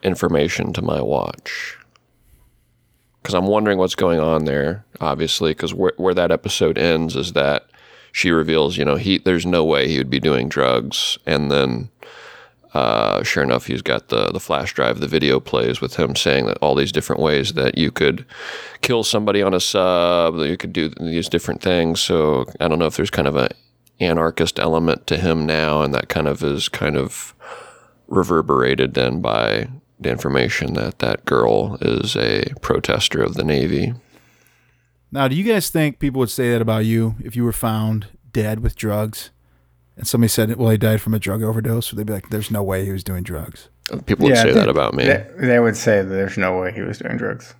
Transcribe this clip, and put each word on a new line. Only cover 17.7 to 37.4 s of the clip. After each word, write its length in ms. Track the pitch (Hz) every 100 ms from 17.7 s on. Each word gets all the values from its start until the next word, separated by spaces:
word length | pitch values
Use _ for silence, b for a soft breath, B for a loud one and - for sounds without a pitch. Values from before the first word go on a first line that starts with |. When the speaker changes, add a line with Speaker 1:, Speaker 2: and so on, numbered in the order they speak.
| -
Speaker 1:
you 140 | 78
could 340 | - 76 - - B B B B B
kill 240 | - 120
somebody 360 | 107 110 104 101
on 140 | 98
a 60 | 92
sub, 760 | - 101 92 90 87 87 82 82
that 100 | 73
you 80 | 90
could 160 | 90
do 160 | 90 78
these 400 | - 82 82 82
different 340 | 85 - -
things. 380 | 92 90 82 82
So 460 | - 87 76 69 62 -
I 80 | 82
don't 140 | 78
know 60 | 80
if 100 | -
there's 120 | 98
kind 180 | - 71
of 80 | 73
an 140 | 62 - _ _ _ _
anarchist 580 | 90 82 80 80 85 -
element 480 | 82 80 82 76 -
to 100 | 78
him 300 | 90 80 78
now, 340 | 78 78 76
and 120 | 71
that 140 | 69 -
kind 180 | - 76
of 160 | 71
is 260 | 76 71 -
kind 280 | - - 76
of 400 | 67 - - _ B B B B B B -
reverberated 840 | 92 87 85 80 67 62 67 65
then 260 | - 62 73
by 480 | 55 55 57 52 85 131 _ _
the 100 | -
information 640 | 62 - 67 62 - 69
that 240 | 80 55 -
that 260 | 58 55
girl 540 | - 64 57 52 104 -
is 360 | - 57 - -
a 360 | 57 50 - -
protester 600 | - - - - - -
of 120 | -
the 100 | -
Navy. 500 | 78 71 69 76 - 120 b b b b b b b b b b _
Speaker 2:
Now, 160 | 139 135
do 80 | 139
you 80 |
guys 240 | 202 214 247
think 280 | 170 151 127
people 180 | 143 131
would 100 | 123
say 200 | - 131
that 100 | 117
about 240 | 113 110 110
you 280 | 113 113 110
if 140 | -
you 80 | 113